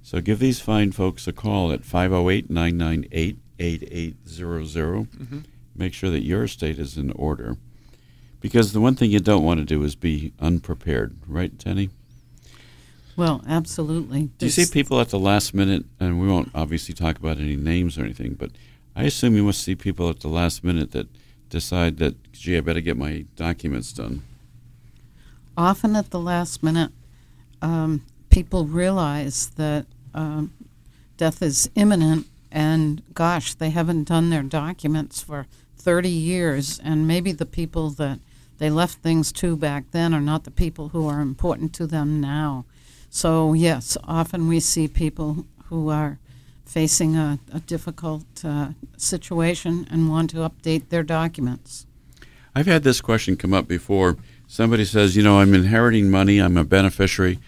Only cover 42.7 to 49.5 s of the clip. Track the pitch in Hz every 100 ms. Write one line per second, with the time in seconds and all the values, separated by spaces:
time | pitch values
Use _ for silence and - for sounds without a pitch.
42.7 | _ - - - - 170 160 160 160 170
43.7 | 135 113 - - 165 165 180 165 165 160
44.7 | 165 151 - 156 160 151 151 - - -
45.7 | 165 156 151 151 147 - - - - -
46.7 | 165 160 - 160 160 151 143 - 160 -
47.7 | 165 - 160 165 156 - - 160 147 143
48.7 | 151 - - - 175 - 170 165